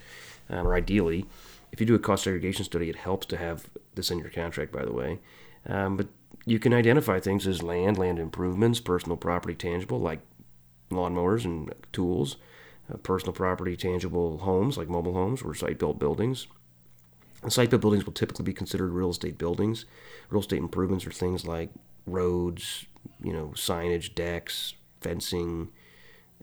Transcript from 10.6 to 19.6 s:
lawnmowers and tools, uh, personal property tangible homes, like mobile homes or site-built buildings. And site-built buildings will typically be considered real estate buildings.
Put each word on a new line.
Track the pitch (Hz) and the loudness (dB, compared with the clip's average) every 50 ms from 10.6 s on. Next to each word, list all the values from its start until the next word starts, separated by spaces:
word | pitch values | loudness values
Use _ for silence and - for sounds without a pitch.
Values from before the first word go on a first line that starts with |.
| - - _ _ - - | -20 -20 _ _ -10 -4
lawnmowers | 87 92 90 87 87 87 87 90 104 117 117 | -2 -2 0 0 0 2 2 2 2 2 0
and | 92 85 80 76 - - - - - | -2 -4 -4 -6 -8 -10 -14 -16 -10
tools, | - - 92 87 90 90 143 139 - - - - - - - - - - - - | -4 -2 0 2 2 2 0 -2 -2 -10 -14 -20 -20 -20 -20 -20 -20 -20 -14 -14
uh, | - - | -12 -12
personal | - - 95 92 - 95 87 | -4 -2 -2 0 0 -4 -2
property | - 95 92 92 - 92 90 90 | 0 0 0 0 0 -2 -4 -4
tangible | - - 92 90 90 90 90 82 87 87 85 80 76 | -2 -2 -2 -2 0 -2 -2 0 0 0 0 0 -2
homes, | 95 95 92 92 101 135 139 90 | 0 2 4 4 4 2 0 -2
like | 85 76 | -4 -2
mobile | 87 87 82 90 87 | -2 0 0 0 0
homes | 92 92 98 127 131 | 0 0 0 0 -2
or | - - 76 | -4 -6 -6
site-built | - - - 78 - 87 78 - - | -4 -2 -4 -2 0 0 0 0 0
buildings. | 73 71 - - 101 123 131 123 - - - - - _ _ _ _ - - - - _ - - - - - - - | 0 0 2 2 0 0 0 -4 -6 -12 -16 -20 -20 _ _ _ _ -20 -20 -20 -20 _ -20 -20 -20 -20 -20 -12 -6
And | 117 | 0
site-built | - - 123 117 127 107 | 4 4 6 6 6 6
buildings | 101 107 104 101 95 | 6 6 4 4 2
will | - - | 0 -2
typically | - 113 - - - - | -2 -2 -2 -2 -4 -4
be | 95 98 | -4 -2
considered | - 98 - - 90 92 90 | -4 -6 -4 -2 -2 0 0
real | 87 90 92 90 | 0 0 0 0
estate | 85 - - 82 78 - | 0 -2 -4 -6 -4 -2
buildings. | 82 85 85 - | -2 -2 2 2